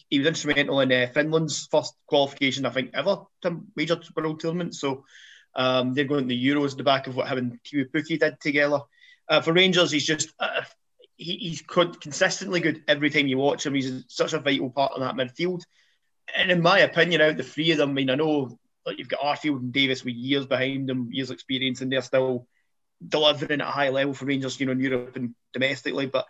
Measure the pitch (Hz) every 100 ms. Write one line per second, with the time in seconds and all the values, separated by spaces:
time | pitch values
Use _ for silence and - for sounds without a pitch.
0 | _ 139 151 170 147 143 143 139 135 123
1 | 120 - 151 160 160 - - 156 147 -
2 | _ 147 139 - 135 127 131 131 123 -
3 | 190 196 - _ 185 165 - - 156 165
4 | - - 156 156 165 175 170 - 139 135
5 | - - - - _ - 127 127 127 127
6 | 139 147 127 123 131 147 143 131 131 131
7 | 131 127 123 131 123 117 - 143 131 156
8 | 151 160 156 151 156 143 143 143 - _
9 | - _ - 151 156 170 190 175 156 147
10 | 131 156 - _ - - - _ _ _
11 | _ _ 165 - 180 147 - 180 170 -
12 | 151 139 185 - 190 175 156 151 - 147
13 | 147 151 139 131 139 - 151 139 131 127
14 | - - 160 151 139 135 135 139 135 -
15 | 131 - 127 - 175 180 - _ _ _
16 | _ _ - - 185 180 165 196 147 170
17 | 170 165 156 135 123 - 160 156 143 139
18 | 135 131 156 147 131 - _ _ - -
19 | 123 - 143 139 156 135 123 131 135 127
20 | 127 117 131 139 127 127 131 135 131 127
21 | 117 127 127 98 - 131 131 123 131 131
22 | 127 131 131 123 - _ _ _ _ _
23 | 165 151 151 143 147 143 - 135 139 135
24 | 139 131 131 135 131 127 135 127 135 127
25 | 123 131 120 - _ 127 135 131 147 -
26 | 139 127